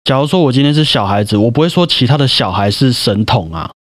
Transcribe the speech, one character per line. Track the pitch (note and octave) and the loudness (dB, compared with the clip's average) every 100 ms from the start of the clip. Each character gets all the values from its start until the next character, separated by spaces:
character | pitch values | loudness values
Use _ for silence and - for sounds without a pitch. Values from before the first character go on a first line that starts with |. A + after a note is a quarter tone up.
假 | - C3+ | -2 -2
如 | |
说 | C#3+ F#3 | 0 0
我 | C#3+ | 2
今 | B2+ | 2
天 | C#3+ | 2
是 | D3 | 2
小 | D3 B2+ | 0 0
孩 | G2+ G2+ | 0 -2
子， | G#2 G#2 | 0 0
我 | A2+ | 2
不 | A#2+ | 2
会 | E3 | 0
说 | F3+ | 0
其 | E3+ - A#2+ | 0 0 0
他 | C#3+ | 2
的 | C3+ | 0
小 | - G#2+ | 0 -2
孩 | A#2 G#2 | -2 -2
是 | - C3 | 0 0
神 | A#2+ - G2+ | 0 -2 0
童 | A2 A#2 D#2+ | 0 -2 -4
啊。 | E2 E3 - | -8 -12 -14